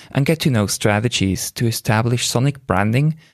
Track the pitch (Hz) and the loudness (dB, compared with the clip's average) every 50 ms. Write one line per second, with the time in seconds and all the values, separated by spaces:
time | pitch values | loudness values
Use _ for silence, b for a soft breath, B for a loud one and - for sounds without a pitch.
0 | B B B - 139 - 165 156 - - 127 110 101 92 - - - 110 104 104 | B B B 0 0 0 0 0 0 0 2 2 0 0 -2 0 0 2 2 2
1 | 110 123 - - 95 95 92 - - - - - 123 113 110 - - - 107 110 | 0 0 0 0 0 0 0 -2 -4 -8 -6 -2 -2 -2 -2 -2 -2 0 0 2
2 | 113 117 123 117 - - - 123 127 143 143 - - - 92 92 101 107 113 131 | 2 0 0 -2 -2 -2 -2 0 0 0 -2 -4 -8 -4 -2 -2 0 2 2 2
3 | 147 156 156 B B B | 2 0 -2 B B B